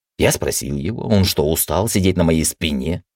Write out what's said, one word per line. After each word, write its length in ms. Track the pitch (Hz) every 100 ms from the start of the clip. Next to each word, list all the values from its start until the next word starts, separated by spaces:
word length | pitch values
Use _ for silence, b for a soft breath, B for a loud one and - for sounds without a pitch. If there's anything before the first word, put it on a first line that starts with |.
| _ -
Я 140 | 113
спросил 440 | - 69 - - 69
его, 300 | 76 117 -
он 180 | 107
что, 240 | 92 - 76
устал 400 | 80 - 76 110
сидеть 280 | 107 95 90
на 80 |
моей 200 | 85 82
спине?» 600 | 80 - 85 71 78 87 -